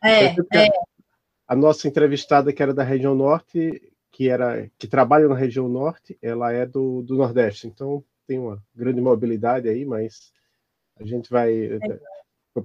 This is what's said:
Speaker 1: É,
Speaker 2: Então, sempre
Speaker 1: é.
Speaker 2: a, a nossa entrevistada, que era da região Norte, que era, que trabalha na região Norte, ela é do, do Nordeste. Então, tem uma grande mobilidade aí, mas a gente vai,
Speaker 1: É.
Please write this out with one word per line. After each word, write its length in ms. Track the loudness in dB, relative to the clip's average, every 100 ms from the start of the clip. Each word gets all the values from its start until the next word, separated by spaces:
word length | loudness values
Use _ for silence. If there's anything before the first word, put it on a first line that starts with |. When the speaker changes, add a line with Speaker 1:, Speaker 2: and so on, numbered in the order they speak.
Speaker 1:
É, 260 | 2 4 4
Speaker 2:
Então, 180 | 2 0
sempre 140 | 4
Speaker 1:
é. 80 | 4
Speaker 2:
a, 840 | 2 -4 _ _ _ _ _ _
a 20 | 2
nossa 320 | 4 4 0
entrevistada, 640 | 2 2 2 2 2 2
que 100 | 0
era 100 | -2
da 100 | 0
região 300 | -2 0 0
Norte, 800 | 2 2 0 -2 -4 -4 -6 _ _ _
que 180 | _ -2
era, 400 | 0 -2 -4 -10 _
que 100 | -4
trabalha 400 | 0 4 6 4
na 80 | 2
região 320 | -2 -2 -4
Norte, 500 | -4 -6 -8 _ -12
ela 320 | -8 -4 -4
é 120 | -2 -4
do, 360 | -4 -4 -6
do 140 | -6 -2
Nordeste. 520 | 0 2 0 -2 -14
Então, 340 | -12 -8 -8 -10 _ _
tem 120 | -8
uma 240 | -8 -12 -18
grande 280 | -8 -4 -2
mobilidade 680 | 2 2 0 -2 -2 -2 -2
aí, 160 | -4
mas 480 | -4 -6 -8 -10 _ _ _ _ _ _ _ _
a 60 |
gente 260 | -10 -10 -4
vai, 220 | -2 0 -2 -4
Speaker 1:
É. 960 | -6 -8 -10 -16 -20 _ _ _ -12